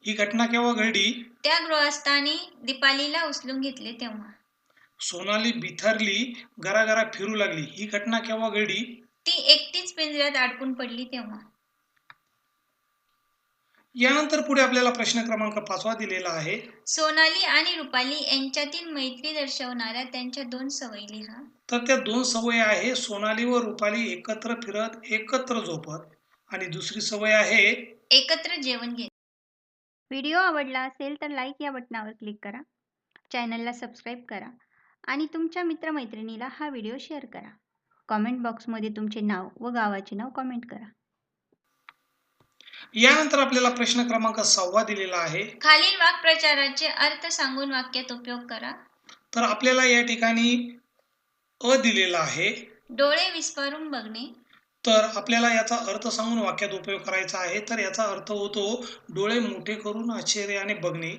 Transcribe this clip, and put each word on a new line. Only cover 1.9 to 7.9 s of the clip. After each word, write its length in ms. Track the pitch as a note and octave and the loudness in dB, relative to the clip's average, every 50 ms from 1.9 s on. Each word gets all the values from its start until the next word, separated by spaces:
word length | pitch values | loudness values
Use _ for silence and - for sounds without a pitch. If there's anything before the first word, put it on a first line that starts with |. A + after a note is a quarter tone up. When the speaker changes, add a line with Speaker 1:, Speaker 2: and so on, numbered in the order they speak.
| D4 - - C#4+ C#4+ C#4+ C#4 D4 D#4 E4 F4+ - - - - | 0 -2 0 2 2 2 2 0 -2 -4 -6 -12 -18 -12 -6
Speaker 2:
दीपालीला 640 | A#3 C4+ C4 C#4 C4+ C#4 C#4 C#4+ D4 D4 E4 E4+ | -6 -4 2 2 2 2 2 0 -2 -2 -2 -2
उचलून 360 | D4+ C#4+ - - B3+ C4+ C4+ | -2 -4 -6 -8 -6 -6 -4
घेतले, 320 | C4+ C#4 B3+ - G#3 A3 A#3 | -4 -6 -6 -8 -12 -12 -10
तेव्हा. 400 | - B3+ A#3 G#3+ G#3+ G#3 - - _ _ _ _ _ _ _ _ _ _ _ _ _ | -10 -10 -10 -10 -12 -14 -16 -20 _ _ _ _ _ _ _ _ _ _ _ _ _
Speaker 1:
सोनाली 520 | - - F3 F3 F#3 G3 G#3 G#3+ A3 A#3 A3+ | -8 -8 -6 -6 -2 0 0 2 2 2 0
बिथरली, 960 | A#3 - F#3 - - - G#3 A3 G#3+ G#3+ G3+ G3 G#3 A#3+ C4 A#3+ - - - _ - E3 | -2 -4 -8 -8 0 2 2 2 4 2 0 2 0 -2 -2 -6 -14 -16 -20 _ -8 -4
गरागरा 400 | F#3+ G3+ G#3+ A3 G#3+ A3 A3 A3 A3 - | 0 4 4 4 4 4 4 2 0 -2
फिरू 200 | - F#3+ G#3 A3 | -6 -4 -2 0
लागली. 320 | G#3+ G3+ F#3+ E3 D#3+ D3+ - | 2 0 0 0 -4 -6 -8
ही 160 | - F#3 G#3 | -8 -8 -8
घटना 320 | G#3 | -4